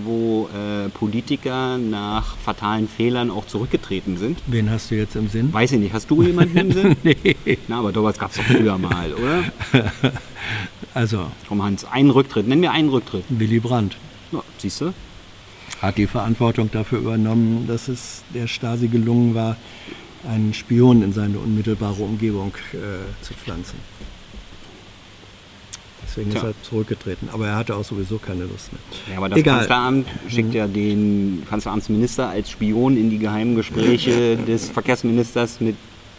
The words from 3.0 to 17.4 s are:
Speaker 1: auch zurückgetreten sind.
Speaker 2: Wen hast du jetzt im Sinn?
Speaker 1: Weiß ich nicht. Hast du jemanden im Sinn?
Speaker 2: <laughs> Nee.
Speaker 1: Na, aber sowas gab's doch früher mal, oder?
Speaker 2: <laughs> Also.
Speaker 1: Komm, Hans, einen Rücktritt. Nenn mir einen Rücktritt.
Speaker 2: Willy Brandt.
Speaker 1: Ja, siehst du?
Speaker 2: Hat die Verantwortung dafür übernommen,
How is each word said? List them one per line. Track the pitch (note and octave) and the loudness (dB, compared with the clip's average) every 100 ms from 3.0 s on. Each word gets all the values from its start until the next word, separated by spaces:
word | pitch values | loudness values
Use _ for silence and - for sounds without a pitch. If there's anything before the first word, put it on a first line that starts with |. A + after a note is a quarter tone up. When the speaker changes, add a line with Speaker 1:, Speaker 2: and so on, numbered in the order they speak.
| A#2 B2 A#2+ | 0 2 -2
Speaker 1:
auch | G2 G#2+ | -4 -6
zurückgetreten | G#2+ B2+ - - F#2+ F#2 F2 | -4 -2 -2 -2 -6 -4 -4
sind. | G#2 F3 - | -2 -4 -2
Speaker 2:
Wen | A#2 G#2+ | 0 0
hast | A2 - | 0 -2
du | G#2+ | -4
jetzt | G#2+ A2 | -2 -2
im | A2 | -2
Sinn? | A2 B2 | 0 0
Speaker 1:
Weiß | A2 A#2+ | 2 4
ich | B2+ | 4
nicht. | G2+ | 2
Hast | G#2+ - | -2 2
du | D3+ | 4
jemanden | F3 F3 E3+ E3+ | 6 6 6 4
im | F#3+ | 4
Sinn? | F#3 G3 C#3+ | 4 4 4
Speaker 2:
<laughs> | |
Nee. | E3 C#3 - - - - - | 4 4 4 2 2 -2 -2
Speaker 1:
Na, | A#2 | -4
aber | G#2+ | -2
sowas | F#2+ G#2+ G2 | 2 2 0
gab's | G2 - | -4 -4
doch | |
früher | G#2 B2 G#2+ F#2+ | 2 4 4 2
mal, | F#2 F2 E2 | 0 -2 -2
oder? | D2 B2 E3+ F3 - - | -4 0 0 -2 -6 0
Speaker 2:
<laughs> | C3 G#2+ - C3+ C3 - - - G#2+ F#2+ - - | 2 2 0 -2 -2 -12 -12 -8 -8 -8 -12 -10
Also. | - A2+ G#2 D#2 - - | -2 -2 -2 -4 -10 -6
Speaker 1:
Komm, | G#2 | -2
Hans, | G2+ G2 - | -2 -4 -4
einen | B2 C#3 | 4 6
Rücktritt. | C3+ C3+ - G#2 | 6 4 2 2
Nenn | C#3 | 4
mir | F3 | 4
einen | C3 D#3 | 2 2
Rücktritt. | C3 - G2 F2+ | 2 -2 -6 -4
Speaker 2:
Willy | B2 G#2+ A2+ | 0 2 2
Brandt. | A2+ A#2+ G2+ - - - - | 2 0 0 -4 -16 -20 -10
Speaker 1:
Ja, | - - - | -10 -10 -8
siehst | G2+ - | -8 -4
du? | D#3 F#3+ - - - - - - - - | -6 -6 -14 -20 -20 -20 -20 -20 -16 -4
Speaker 2:
Hat | G2 G2 | -2 2
die | G#2 | 0
Verantwortung | B2 G#2+ A2+ A#2 A2+ A2 | 0 0 2 2 2 0
dafür | A2 G#2+ A#2 | 0 -2 -2
übernommen, | A2+ A2+ A2 A2+ | 0 0 2 4